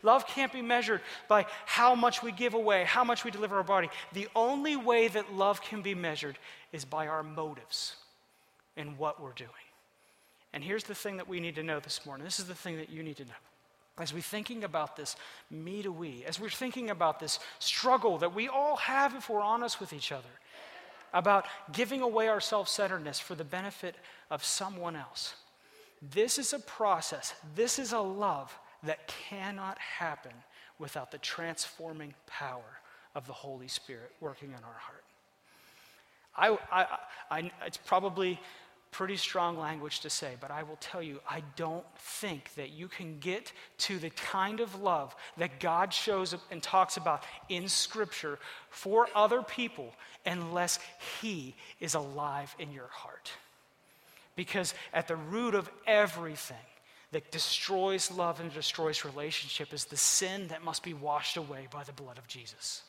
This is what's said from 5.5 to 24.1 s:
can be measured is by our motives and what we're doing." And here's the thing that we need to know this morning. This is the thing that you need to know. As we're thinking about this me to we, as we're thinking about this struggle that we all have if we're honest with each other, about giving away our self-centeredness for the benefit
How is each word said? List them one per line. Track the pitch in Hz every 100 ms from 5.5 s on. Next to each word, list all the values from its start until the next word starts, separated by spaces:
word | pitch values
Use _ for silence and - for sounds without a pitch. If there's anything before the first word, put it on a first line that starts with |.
| 202
can | - 214
be | 196
measured | 185 170 151 147 139 - - -
is | 160 135
by | 156 156
our | 156
motives | 156 156 156 147 - - - - - _ _ _ _ _ _ -
and | 147 139
what | 151 156
we're | 143
doing." | 123 120 - - _ _ _ _ _ _ _ _
And | 143
here's | 151 214
the | 202
thing | 196 208 196
that | 180
we | 180
need | 170 156
to |
know | 160 151
this | 143 - 147
morning. | 139
This | 160 -
is | 180
the |
thing | 175 185 160
that | 156
you | 156
need | 160 143
to | 127
know. | - - _ _ _ _ -
As | 165
we're | 160
thinking | - 214 208 233
about | 202 160 151 -
this | 143 - - - -
me | 156 160 202
to | 202
we, | 165 170 123
as | 135 170
we're | 214
thinking | - 254 247 233
about | 175 170 151
this | 151 - - -
struggle | - - 254 262 226 165
that | 175
we | 190 247
all | 269 285 285
have | - 269 277
if | 254 -
we're | 208
honest | 208 233 240 -
with | 196
each | 147 -
other, | 139 123 - - - - - - - -
about | 175 180 196 - - -
giving | 156 226 269
away | 247 220 220
our | 208
self-centeredness | - 214 180 - 196 185 151 139
for | -
the | 165
benefit | 156 180 202 - 180 - -